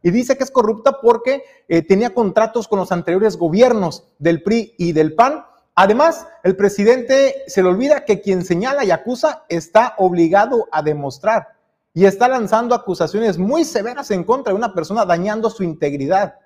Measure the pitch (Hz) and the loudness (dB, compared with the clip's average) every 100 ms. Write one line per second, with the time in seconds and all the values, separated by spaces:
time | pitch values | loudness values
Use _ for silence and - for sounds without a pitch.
0 | 175 214 247 262 254 262 214 220 277 269 | 0 0 0 -2 0 0 0 0 -2 0
1 | 226 226 247 269 - _ _ 165 160 196 | 2 2 0 -4 -6 _ _ -2 2 2
2 | 233 196 208 208 220 233 214 202 180 175 | 2 0 0 0 0 -2 -2 -4 -2 -4
3 | 170 180 220 170 165 180 247 220 175 - | -2 0 0 0 -2 2 2 2 -2 -6
4 | _ _ 151 165 - 233 214 - 170 156 | _ _ 0 0 0 -2 -2 -6 -2 0
5 | 156 156 247 302 - _ _ - 196 226 | 0 2 2 2 -12 _ _ 2 2 4
6 | 320 320 - - 180 190 202 202 202 254 | 2 0 -14 -4 -4 0 -2 2 2 2
7 | 233 269 269 - - - 185 185 269 294 | 2 2 2 -2 -6 0 0 2 2 0
8 | - 196 - 185 175 170 240 285 226 170 | 0 -4 0 -4 -2 -4 -2 -2 0 -2
9 | 226 247 311 269 _ 165 - 214 - - | -2 -2 -2 -4 _ -8 2 2 2 0
10 | 185 175 165 196 226 247 - 156 151 147 | 0 2 4 4 2 0 -2 -4 -2 -4
11 | 139 - 208 220 - _ _ _ _ 160 | -8 -6 -2 -2 -4 _ _ _ _ 2
12 | 196 196 247 262 208 220 240 233 220 175 | 2 4 0 0 0 -2 0 -2 -2 -4
13 | 160 208 226 165 190 302 320 220 214 254 | -2 0 -2 -2 -2 0 -2 -4 -6 -10
14 | 277 190 180 254 240 196 233 185 156 214 | -6 -6 -2 -2 -2 -4 -4 -6 -6 -4
15 | 190 170 190 220 220 220 180 156 147 143 | 0 0 -2 -4 -6 -4 -6 -4 -6 -4
16 | 135 190 196 - | -2 -2 -2 -10